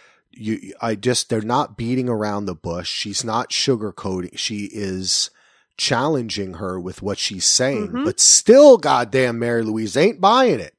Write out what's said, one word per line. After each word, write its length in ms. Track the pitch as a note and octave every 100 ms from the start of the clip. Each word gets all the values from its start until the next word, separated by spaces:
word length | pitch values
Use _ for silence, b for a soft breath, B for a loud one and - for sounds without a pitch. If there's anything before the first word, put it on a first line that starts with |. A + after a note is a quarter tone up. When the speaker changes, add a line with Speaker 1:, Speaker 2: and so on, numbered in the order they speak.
| b b b
Speaker 1:
you, 420 | - G#2+ A2 F#2+ -
I 160 | A#2 G#2+
just, 320 | B2 B2 -
they're 100 | A2+
not 360 | G#2+ B2 D3 -
beating 320 | A#2 B2+ B2
around 380 | A2 G#2+ G2+ G2+
the 100 | E2+
bush. 320 | F2+ E2+ F2
She's 320 | - G#2 G2
not 280 | A#2 A2+ A#2+
sugarcoating. 840 | - - A#2+ G#2 - G2 F#2 F2+ -
She 280 | - G#2+ G2+
is 580 | A2 G2 F#2+ F#2+ - - b b b b -
challenging 800 | - A#2+ C#3+ D3+ A#2 G2+ F#2+
her 260 | E2+ F#2 F#2
with 200 | F2+ -
what 180 | G2 G2
she's 260 | - F#2+
saying, 440 | - - B2+ C#3 -
Speaker 2:
Mm-hmm. 140 | B3
Speaker 1:
but 140 | D4+ -
still, 580 | - - - B3+ D4 A#3
goddamn, 640 | D3 C3 A#2 C3 B2+ A#2
Mary 240 | A#2+ A#2+
Louise 340 | A2+ A2 A2 C3
ain't 240 | F#3 A3+
buying 380 | F#3+ A#3+ B3+ B2+
it. 160 | D#2+